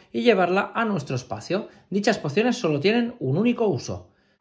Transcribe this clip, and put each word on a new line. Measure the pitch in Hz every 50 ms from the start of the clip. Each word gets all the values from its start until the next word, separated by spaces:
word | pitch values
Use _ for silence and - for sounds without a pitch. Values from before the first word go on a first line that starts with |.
| - _ -
y | 233
llevarla | 226 240 208 190 180 175 185 196 - - -
a | 220 226
nuestro | 214 196 151 - - 135
espacio. | 120 - - 98 101 - - 175 208 - - - - _ -
Dichas | 175 202 202 233 202 -
pociones | - 147 131 202 226 247 240
solo | - - 160 147 135
tienen | 147 202 226 240 233 240 - -
un | 143 131 139
único | 180 226 247 240 240 226
uso. | 202 143 110 - - 92 92 - - _ _ _ _ _ _